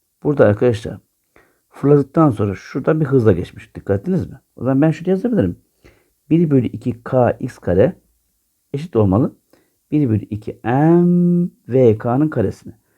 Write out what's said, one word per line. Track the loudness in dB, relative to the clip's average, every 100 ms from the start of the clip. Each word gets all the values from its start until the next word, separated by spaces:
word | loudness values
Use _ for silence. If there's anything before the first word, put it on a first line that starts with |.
| _ _
burada | -2 2 2
arkadaşlar | 2 0 -2 -8 -14 _ _ _ _ _ _ _
fırladıktan | -4 2 2 2 0 2
sonra | 0 -4 -6
şuradan | -10 -6 -2 -2
bir | 0
hızla | 2 4
geçmiş. | 2 -2 -12 -20 -10
Dikkat | -4 -4
ettiniz | -2 -4 -4
mi? | -12 _ -8
O |
zaman | -2 0
ben | 0
şuraya | 0 -2
yazabilirim. | -2 -2 0 -2 -4 _ _ _ _ _ _ -2
Bir | 0 2
bölü | 0 0
iki | -6 -8 -8
K | -4 0 0
X | -2 -8 -8
kare | -2 2 2 0 _ _ _ _ _ _ _
eşit | -12 -4 0
olmalı. | 2 2 0 -6 _ _ _ _ -6
Bir | -2 0
bölü | -2
iki | -4 -12 -12 -10
M | -4 0 4 4 4 2 2 0 -2 -8 -4
V | 2 4 2
K'nın | 0 -2 -2
karesine. | -2 -4 -6 -16 -20 _